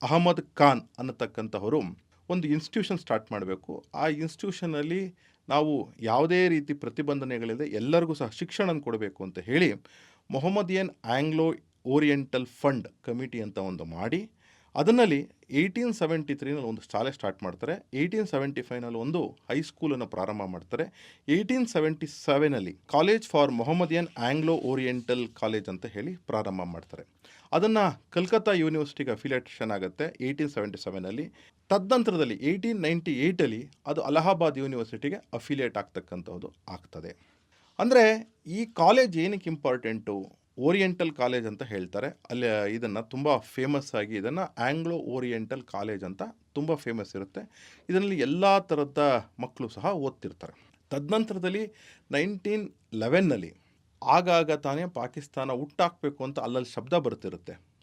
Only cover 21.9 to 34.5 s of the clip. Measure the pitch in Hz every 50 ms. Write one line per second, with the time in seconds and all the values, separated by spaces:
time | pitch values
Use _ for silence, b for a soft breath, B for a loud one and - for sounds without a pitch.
21.9 | 160 151 160 143 - - - 156 139 139 151 151 139 113 95 87 - - _ -
22.9 | - 143 165 196 220 220 220 - - 151 147 139 127 117 117 135 165 180 180 156
23.9 | 160 170 175 170 - - 117 123 139 156 156 160 165 - - 123 131 131 131 127
24.9 | 127 123 117 - 123 123 120 113 - - 120 110 110 107 92 - 92 92 - 113
25.9 | 95 101 - - 92 85 - - 113 107 101 104 95 95 90 87 85 82 - -
26.9 | - - - - _ B B B B B B B - 160 190 220 220 220 202 175
27.9 | 135 - _ _ - 175 185 180 226 220 - 220 196 180 156 156 156 156 151 143
28.9 | - - 143 127 113 107 - 135 135 127 123 - - - 120 110 107 98 92 90
29.9 | 92 - 147 160 - - 127 127 139 143 151 143 143 113 104 104 95 101 - 98
30.9 | 95 95 92 92 104 127 160 - b b b b b _ _ - 190 202 190 196
31.9 | 254 254 226 220 185 165 147 120 107 - 127 147 180 196 180 233 233 202 165 151
32.9 | 165 170 165 - 143 120 139 175 185 180 170 123 110 110 135 - - _ _ 139
33.9 | 151 160 - - 147 160 160 185 196 170 170 156